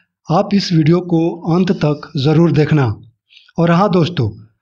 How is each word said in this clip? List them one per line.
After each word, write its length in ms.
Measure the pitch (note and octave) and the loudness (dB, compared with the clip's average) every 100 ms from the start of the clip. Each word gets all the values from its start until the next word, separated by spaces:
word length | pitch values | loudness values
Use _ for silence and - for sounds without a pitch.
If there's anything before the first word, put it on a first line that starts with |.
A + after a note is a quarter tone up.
| _ _ - | _ _ -4
आप 220 | E3 G3+ | -2 0
इस 180 | G3+ - | -2 0
वीडियो 260 | E3 D3+ F3 | 0 2 2
को 180 | F3 E3 E3+ E3+ - E3+ | 0 -2 -2 -4 -4 0
अंत 160 | F#3 | 0
तक 400 | F#3+ D3+ D3 - D3+ | 0 -2 -2 -8 -4
ज़रूर 340 | C3+ D#3 E3+ | 0 2 2
देखना। 340 | D3 D3 D3+ B2 G#2 - _ _ _ _ - | 2 2 2 0 -4 -12 _ _ _ _ -2
और 140 | E3+ | 0
हाँ 180 | E3+ G#3 | 2 2
दोस्तों, 380 | F3+ D3 F3 A2 G2+ - _ | 2 0 -2 -6 -6 -20 _